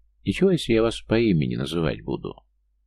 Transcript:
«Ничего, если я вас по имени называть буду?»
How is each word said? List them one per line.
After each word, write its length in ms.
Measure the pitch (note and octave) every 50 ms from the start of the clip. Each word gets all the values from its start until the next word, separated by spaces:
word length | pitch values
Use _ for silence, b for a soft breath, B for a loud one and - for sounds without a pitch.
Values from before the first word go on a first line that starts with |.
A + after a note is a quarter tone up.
| _ _ _ _ -
«Ничего, 260 | G2+ G2 - F#3 G3
если 220 | F3+ - - - A2+
я 80 | A2
вас 200 | A2+ A#2 A2 -
по 180 | - - A2 A2+
имени 360 | A#2 A2 F#2 D#2 C#2 B1 A#1+
называть 460 | A#1+ C2 C#2+ D#2+ F2 D#2+ C#2+ A1 -
буду?» 340 | - - A#1+ - - G1+ - - - _ _ _ _ _ _ _ _